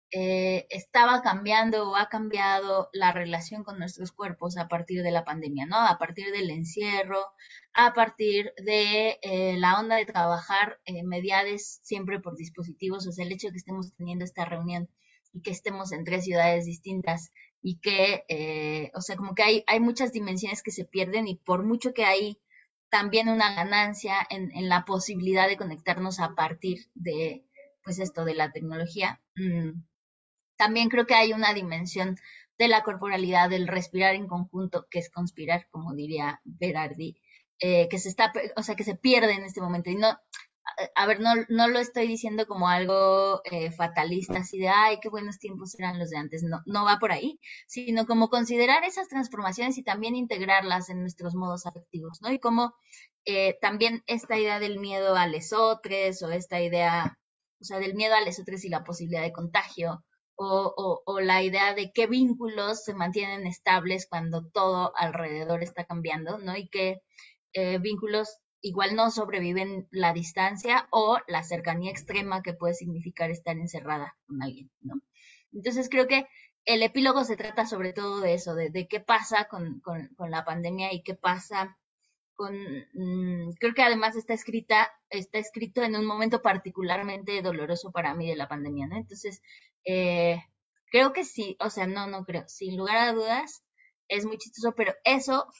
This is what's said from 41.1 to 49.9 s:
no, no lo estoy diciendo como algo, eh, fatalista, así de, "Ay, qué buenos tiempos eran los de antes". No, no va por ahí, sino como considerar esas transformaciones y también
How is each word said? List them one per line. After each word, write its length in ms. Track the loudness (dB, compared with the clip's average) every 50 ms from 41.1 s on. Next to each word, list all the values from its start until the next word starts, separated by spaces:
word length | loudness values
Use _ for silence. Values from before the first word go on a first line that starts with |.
| 4 4
no, 140 | 4 4 4 4 2 0
no 180 | 4 4 4 6
lo 100 | 4 2
estoy 280 | 0 0 0 0 0
diciendo 400 | 0 0 -4 -4 -4 -2 -2 -2
como 220 | -2 0 2 2 4
algo, 720 | 4 4 4 4 4 6 6 6 6 6 4 2 2 0 -2
eh, 260 | -6 -4 -4 -4 -4
fatalista, 680 | -2 -2 -2 0 2 0 0 2 0 -2 -2 -2 -4 -4
así 200 | -4 -4 -4 0
de, 100 | 2 4
"Ay, 300 | 6 8 8 6 4 2
qué 80 | -4 -8
buenos 280 | -6 -6 -8 -8 -10 -10
tiempos 400 | -12 -12 -12 -10 -12 -12 -10 -6
eran 200 | -6 -4 -4 -4
los 100 | -6 -4
de 60 | -4
antes". 260 | -6 -6 -6 -6 -4
No, 200 | -4 -4 -4 -6 -6
no 200 | -4 -2 2 4
va 120 | 4 4 4
por 140 | 4 0
ahí, 260 | 0 0 -2 -4 -6 -8 -18 -20 -20 -20 -18
sino 400 | -14 -12 -8 -4 0 0 0 2
como 240 | 2 4 4 4 4
considerar 540 | 4 0 2 2 2 4 6 6 6 4 2
esas 240 | 0 -4 -6 -8 -4
transformaciones 680 | -4 -4 -4 -4 -6 -4 -4 -4 -2 -2 -2 -2 -2 -4
y 40 | -2
también 320 | -4